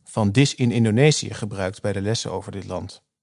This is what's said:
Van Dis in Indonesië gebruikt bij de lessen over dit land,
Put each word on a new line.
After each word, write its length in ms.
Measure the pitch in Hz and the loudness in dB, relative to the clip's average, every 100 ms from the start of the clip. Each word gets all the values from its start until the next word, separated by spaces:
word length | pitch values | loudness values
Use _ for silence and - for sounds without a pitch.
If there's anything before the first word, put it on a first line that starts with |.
Van 280 | - - 104 | -8 0 2
Dis 240 | 107 139 - | 4 2 2
in 160 | 123 | 0
Indonesië 640 | 113 113 107 151 147 98 | 2 2 6 4 4 -2
gebruikt 480 | - 104 98 95 98 | -8 -8 -6 -6 -4
bij 120 | 104 | -4
de 80 | 101 | -2
lessen 300 | 98 117 - | -2 -4 -4
over 200 | 95 98 | -8 -10
dit 140 | 98 98 | -12 -10
land, 360 | 92 95 - _ _ | -10 -10 -14 _ _